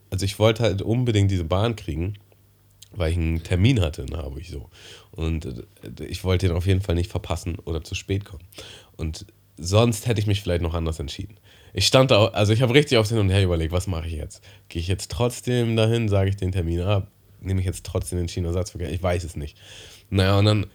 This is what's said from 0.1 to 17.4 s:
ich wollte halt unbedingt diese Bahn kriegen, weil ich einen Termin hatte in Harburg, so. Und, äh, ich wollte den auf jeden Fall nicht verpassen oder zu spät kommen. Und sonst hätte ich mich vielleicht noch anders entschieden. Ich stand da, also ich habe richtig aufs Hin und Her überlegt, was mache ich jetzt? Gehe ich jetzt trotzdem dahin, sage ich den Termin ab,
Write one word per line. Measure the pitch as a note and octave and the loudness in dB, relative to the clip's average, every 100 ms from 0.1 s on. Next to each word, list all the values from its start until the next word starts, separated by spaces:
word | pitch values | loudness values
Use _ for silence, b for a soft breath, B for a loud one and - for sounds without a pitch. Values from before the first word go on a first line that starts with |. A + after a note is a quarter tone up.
| F#2 G2 | -4 -4
ich | - | 4
wollte | G#2+ A2+ | 2 4
halt | A#2 F#2+ | 0 0
unbedingt | F#2+ A#2+ B2 G#2+ G2 | -2 0 2 4 4
diese | F#2 D#2+ | 2 0
Bahn | F#2 A2+ A2+ | 0 0 -2
kriegen, | - D2 F2+ G#2 _ _ _ _ _ _ - | -6 -4 -4 -6 _ _ _ _ _ _ -20
weil | - D#2+ | -4 -2
ich | E2+ | 0
einen | E2 E2 | 0 -2
Termin | E2 F2+ G#2 C3 | -2 2 4 4
hatte | E2 - | 0 -2
in | C#2 D#2 | -8 -8
Harburg, | C#2 C2+ - | -8 -10 -12
so. | - - B B B B | -14 -14 B B B B
Und, | - D#2+ D#2+ - | -6 -4 -2 -6
äh, | A#1 - _ A1 B1 D2 | -12 -14 _ -16 -12 -10
ich | F#2 | -6
wollte | F#2 F#2 F#2 | 0 2 2
den | E2 | 0
auf | F2 | 2
jeden | F#2+ | 0
Fall | F#2+ F2 | 2 -2
nicht | E2+ | 0
verpassen | F2+ - D#2+ - D#2+ - | -6 -4 -6 -4 -8 -6
oder | D#2+ | -6
zu | - - | -6 -10
spät | - G2 - | -4 -4 -4
kommen. | D#2+ F2 B B B B - | -16 -20 B B B B -8
Und | D#2+ D#2 - _ _ - | -8 -8 -14 _ _ -12
sonst | E2+ G2+ A#2+ A2 - | 2 4 4 2 -2
hätte | G#2 | -2
ich | G#2 | 0
mich | G2 | -2
vielleicht | - F2 | 0 -2
noch | E2+ E2+ | 0 -2
anders | E2 D#2 | -4 -4
entschieden. | C#2+ - - - b b b | -8 -10 -12 -14 b b b
Ich | - G2 | -2 4
stand | C3 C3 | 4 6
da, | A2+ A2 | 6 4
also | - G#2 | 4 2
ich | A2+ | 4
habe | C3 | 4
richtig | A#2+ - A#2+ | 4 4 2
aufs | G#2+ | 4
Hin | A2+ | 2
und | G2 | 2
Her | G2 | 4
überlegt, | F#2 E2+ D#2+ | 2 0 0
was | F2+ F2+ | -2 -2
mache | E2 D#2+ | -4 -4
ich | |
jetzt? | D#2 - - b b b | -8 -10 -14 b b b
Gehe | E2+ | -6
ich | F2 | -4
jetzt | G2 - | -4 -4
trotzdem | - B2 A#2+ - B2 A#2 A2+ | -2 -2 -2 -2 0 2 2
dahin, | A2 A#2 A2+ | 4 2 2
sage | G2+ G2 | 2 2
ich | G2 | 0
den | F#2 | -2
Termin | F#2+ E2 E2+ | -2 -2 -2
ab, | F2+ G#2 F#2 _ _ - | 0 0 -2 _ _ -14